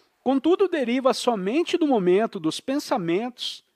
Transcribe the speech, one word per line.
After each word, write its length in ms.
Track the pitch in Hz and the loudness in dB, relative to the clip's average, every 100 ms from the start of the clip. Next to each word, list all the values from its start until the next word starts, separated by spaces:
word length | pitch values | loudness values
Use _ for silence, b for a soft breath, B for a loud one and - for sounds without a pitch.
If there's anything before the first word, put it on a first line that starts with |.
| b _ | b _
Contudo, 460 | 240 269 311 381 370 | -2 0 2 2 2
deriva 460 | 339 233 254 254 | 0 0 0 0
somente 640 | - - 220 185 277 349 349 | 0 0 0 0 -2 0 0
do 80 | 311 | 2
momento 520 | 233 180 185 226 196 | 2 4 4 2 -2
dos 220 | 156 - | -4 -4
pensamentos 1040 | - 285 - 262 165 180 247 - - - _ | -4 -4 -2 -2 0 -2 -4 -8 -10 -10 _